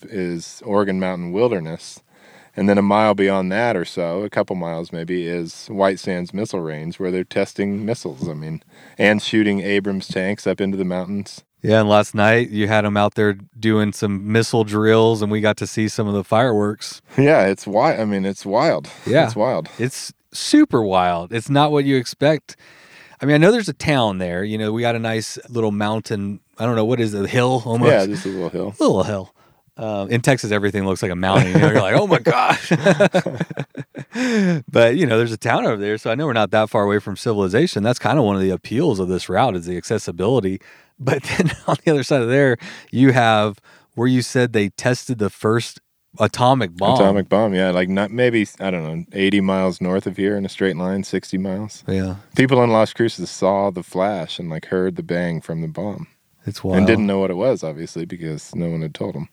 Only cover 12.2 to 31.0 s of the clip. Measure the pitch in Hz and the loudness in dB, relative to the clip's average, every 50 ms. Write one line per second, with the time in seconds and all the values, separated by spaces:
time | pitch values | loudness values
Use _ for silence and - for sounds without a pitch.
12.2 | 104 107 110 117 120 - 107 104 104 101 110 107 104 104 101 104 104 104 - - | 4 4 4 4 2 0 -2 -2 0 2 2 2 2 2 2 2 2 2 2 2
13.2 | 107 104 101 98 98 - _ 120 107 113 110 107 107 104 98 - - 104 101 98 | 0 0 0 -2 -8 -18 _ -2 0 2 2 2 2 0 -2 -2 -4 -4 -4 -4
14.2 | 101 104 110 117 113 - - 117 110 104 104 107 107 110 110 113 113 113 113 107 | -2 0 2 2 2 2 2 0 0 0 0 2 4 6 6 6 6 4 4 2
15.2 | 107 104 107 107 104 107 104 - 107 95 - - 110 104 - - 113 104 101 101 | 0 -2 -2 0 2 0 0 0 -4 -6 -2 -2 -2 -2 -2 -2 -2 -2 -2 -2
16.2 | 95 - - 110 123 131 113 104 104 104 107 - - - - - - _ - - | -2 0 2 2 2 4 2 2 0 0 -2 -6 -10 -14 -14 -16 -20 _ 0 2
17.2 | 135 143 160 139 98 95 98 - - - 98 104 127 160 143 90 110 107 101 98 | 4 6 6 6 4 4 2 -2 -4 -2 0 2 2 2 0 0 -2 -2 -2 -2
18.2 | 95 98 98 - - 98 98 113 143 165 123 78 71 - - - - - 110 151 | -2 -4 -6 -6 -6 -2 0 0 2 2 0 -2 -4 -8 -16 -12 -4 0 2 2
19.2 | 156 120 117 107 107 127 120 87 82 - - - 113 131 - - - - - _ | 2 2 0 -2 -2 0 0 -2 -4 -8 -6 -6 -6 -6 -6 -8 -14 -14 -16 _
20.2 | _ _ - - - - - 302 302 - - 127 110 101 95 92 90 90 87 85 | _ _ -14 -10 -2 2 4 4 4 4 2 0 2 2 2 2 2 2 0 -2
21.2 | 87 - 110 117 110 - 139 139 147 151 151 147 143 139 139 131 120 - - - | -4 -6 -6 -8 -4 0 2 2 2 4 2 0 2 2 0 0 0 -4 -4 0
22.2 | 135 143 160 147 - - - - _ - - - - - - - - - - _ | 2 2 2 0 -2 -10 -20 -20 _ -20 -20 -20 -20 -20 -20 -20 -20 -20 -14 _
23.2 | - 139 147 147 156 190 226 247 208 180 143 - - - 151 135 120 107 98 92 | 0 2 4 6 6 6 4 4 0 -4 -8 -6 -2 0 0 2 2 0 0 -2
24.2 | 92 90 87 87 98 107 107 107 107 107 107 113 120 120 117 117 113 113 113 113 | -4 -4 -4 -4 -4 -4 -4 -4 -2 -2 -2 -2 -2 -2 -2 -2 -4 -4 -4 -4
25.2 | 104 - - - - - 123 117 113 107 104 101 104 104 110 113 - - 117 101 | -6 -6 -10 -14 -16 -8 -4 -2 0 0 0 0 -2 -2 -2 -4 -4 -6 -6 -6
26.2 | 101 101 104 98 - _ _ - 113 120 120 113 107 110 127 120 113 110 104 101 | -6 -8 -8 -10 -14 _ _ -6 -4 -2 0 0 2 2 2 0 0 -2 -2 -2
27.2 | 98 95 - 127 123 127 131 127 - 120 113 117 120 120 - 110 98 101 104 170 | -4 0 0 2 2 2 0 -2 -2 -2 -2 2 4 6 6 6 4 0 -2 -6
28.2 | - 98 95 95 90 82 - 90 92 101 104 - 311 262 151 98 92 - 107 98 | -6 -6 -6 -6 -6 -6 -6 -6 -6 -6 -4 0 2 2 2 2 0 0 -2 -6
29.2 | 92 - _ _ _ _ _ _ _ _ _ - 113 110 107 101 98 98 120 120 | -8 -10 _ _ _ _ _ _ _ _ _ -12 -8 -6 -6 -6 -4 -2 -2 0
30.2 | 123 - 139 123 - 110 104 104 98 101 95 104 95 98 95 87 | 2 2 2 2 0 -2 -2 0 0 0 -2 -2 -2 -2 -2 -2